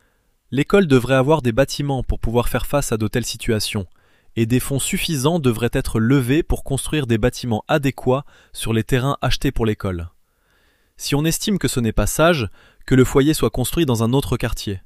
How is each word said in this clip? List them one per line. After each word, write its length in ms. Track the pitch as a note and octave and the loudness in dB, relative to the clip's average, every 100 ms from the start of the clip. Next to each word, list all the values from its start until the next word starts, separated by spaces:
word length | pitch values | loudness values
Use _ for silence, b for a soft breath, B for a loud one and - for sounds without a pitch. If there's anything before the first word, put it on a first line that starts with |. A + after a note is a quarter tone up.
| _ _ _ _ _ | _ _ _ _ _
L'école 360 | B2+ D3+ G3+ E3+ | -4 2 2 6
devrait 280 | C3 A#2+ C3+ | 4 4 2
avoir 260 | C3 D#3 | 4 2
des 100 | B2 | 2
bâtiments 520 | A2+ C#3 - C#3+ C3+ | 0 0 -2 -4 -4
pour 160 | - - | -2 -2
pouvoir 300 | - A#2 - | 0 0 0
faire 160 | B2 - | -2 -2
face 260 | C#3+ - | -2 0
à 60 | A2 | -2
de 100 | G#2+ | -2
telles 180 | B2 - | -2 -4
situations, 600 | A2+ - G#2+ - G#2+ F2+ - _ _ _ - | -6 -2 -2 -2 -6 -8 -14 _ _ _ -2
et 100 | A#2 | 2
des 140 | B2+ | 2
fonds 200 | - C3+ | 0 -4
suffisants 600 | - F#3+ - D3 C#3 F3 | -2 -4 -2 -2 0 0
devraient 300 | C3 A2 A#2 | 0 0 0
être 260 | C#3 - A2+ | -2 -2 0
levés 440 | A2+ C#3 A#2+ D3+ | 2 2 2 0
pour 200 | - C3 | 0 -2
construire 440 | - C3+ - D3+ A#2+ | -2 -6 -2 -2 0
des 100 | A2+ | 2
bâtiments 460 | B2 - B2 G#2+ - | 0 -2 -4 -4 0
adéquats 580 | D#3 C3+ - B2+ C3 - b b | 0 0 -2 -2 -2 -4 b b
sur 200 | - A2+ | -8 -4
les 100 | A2 | -2
terrains 340 | - C3 C3+ - | 0 0 0 -2
achetés 300 | B2+ - C#3 | 0 0 0
pour 140 | B2 A2 | 0 -2
l'école. 440 | G#2+ G2 F2 E2+ _ _ _ _ _ _ _ _ - | -2 -4 -6 -8 _ _ _ _ _ _ _ _ -12
Si 160 | - | -4
on 120 | C#3+ D#3+ | 0 0
estime 320 | - A3 F#3+ | -2 -2 0
que 100 | C#3+ | 0
ce 120 | C3 | 0
n'est 120 | A2+ | -2
pas 160 | - G#2 | -2 -2
sage, 400 | - E3 D#3+ G#2 b b b b | 2 2 2 -2 b b b b
que 100 | B2+ | 4
le 80 | |
foyer 300 | B2 C#3+ C#3+ | 6 4 2
soit 160 | D3+ A#2+ | 2 0
construit 360 | - B2 E3+ D3 | -2 -2 0 0
dans 180 | A2+ | 0
un 100 | A2+ | 0
autre 240 | C3+ - B2 | 0 0 -2
quartier. 440 | A#2+ - - F#2+ | -4 -6 -6 -10